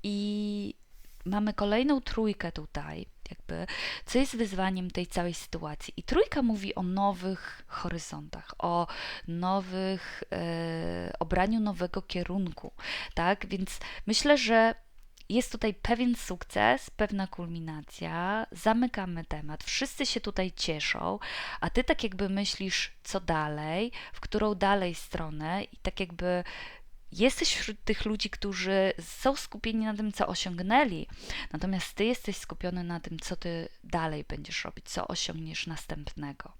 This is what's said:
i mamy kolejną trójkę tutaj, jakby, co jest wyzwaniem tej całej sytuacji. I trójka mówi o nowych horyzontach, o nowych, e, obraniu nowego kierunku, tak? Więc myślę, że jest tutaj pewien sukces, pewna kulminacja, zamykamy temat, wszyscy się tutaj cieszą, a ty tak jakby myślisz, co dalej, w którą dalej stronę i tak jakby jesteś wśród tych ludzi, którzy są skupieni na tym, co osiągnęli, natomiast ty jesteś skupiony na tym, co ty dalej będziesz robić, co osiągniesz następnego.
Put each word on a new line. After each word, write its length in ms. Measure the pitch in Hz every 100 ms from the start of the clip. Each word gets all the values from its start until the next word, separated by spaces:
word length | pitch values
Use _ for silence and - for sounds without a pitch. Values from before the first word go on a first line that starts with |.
i 720 | 202 202 208 208 208 208 202 - - - - -
mamy 280 | - 202 214
kolejną 480 | 208 202 214 269 277
trójkę 500 | - 226 220 196 170
tutaj, 540 | 165 151 147 151 156 - - -
jakby, 380 | - - - 180 - - -
co 140 | - 254
jest 180 | 269 226
wyzwaniem 540 | 220 190 190 185 180
tej 160 | - 180
całej 260 | - 175
sytuacji. 600 | 165 - 160 156 151 - -
I 60 |
trójka 380 | - 359 453 302
mówi 340 | 240 214 196
o 80 | -
nowych 840 | 180 190 202 185 185 185 - - -
horyzontach, 840 | - - 170 - 151 151 - - -
o 280 | 175 170 170 - - - -
nowych, 960 | 170 185 196 185 185 190 190 - - -
e, 840 | 180 170 165 165 165 170 175 - -
obraniu 400 | - 185 196 226
nowego 420 | 208 180 180 202
kierunku, 720 | - 180 175 190 180 - - - - - -
tak? 320 | - 170 202
Więc 340 | 196 190 190 - - -
myślę, 320 | - 220 294 294
że 380 | 226 226 226 - - - - - -
jest 220 | 220 -
tutaj 220 | 226 220
pewien 420 | 202 - 233 247
sukces, 760 | 233 - 180 - - 107 269 -
pewna 380 | - 208 202 190
kulminacja, 1160 | - 170 170 160 156 147 - 165 165 180 214 226
zamykamy 720 | - 220 233 247 - 185 165
temat, 380 | 160 156 151 151
wszyscy 420 | - - 269 -
się 160 | 269 233
tutaj 300 | 208 196 185
cieszą, 680 | - - 156 - - - 202 - - - -
a 80 | 175
ty 140 | -
tak 200 | 254 311
jakby 260 | 220 190 196
myślisz, 640 | 196 202 - 190 - - -
co 160 | - 196
dalej, 720 | 175 160 151 151 156 170 233 - -
w 60 | -
którą 360 | - 208 214
dalej 400 | 196 196 202 180
stronę 680 | 170 - 165 160 151 156 190
i 140 | - -
tak 220 | 190 -
jakby 440 | 185 170 180 180 175 - - - - - -
jesteś 420 | 160 247 - 320
wśród 280 | - - 208
tych 220 | - 214
ludzi, 240 | 220 214 208
którzy 640 | - 202 185 185 190 190 -
są 360 | 165 - 269
skupieni 500 | 285 - 208 226 220
na 80 | 220
tym, 180 | 208 220
co 160 | - 202
osiągnęli, 800 | 180 190 175 190 247 269 165 - - - - -
natomiast 420 | 156 185 190 -
ty 120 | -
jesteś 320 | 220 247 - 196
skupiony 460 | - 170 180 180
na 160 | 175 170
tym, 200 | 175 165
co 160 | -
ty 340 | 180 175 170 165 -
dalej 400 | - 170 160 151 -
będziesz 380 | 147 147 -
robić, 240 | - - -
co 180 | - -
osiągniesz 600 | 175 - 165 160 156 -
następnego. 840 | 160 - 156 147 - 143 143 -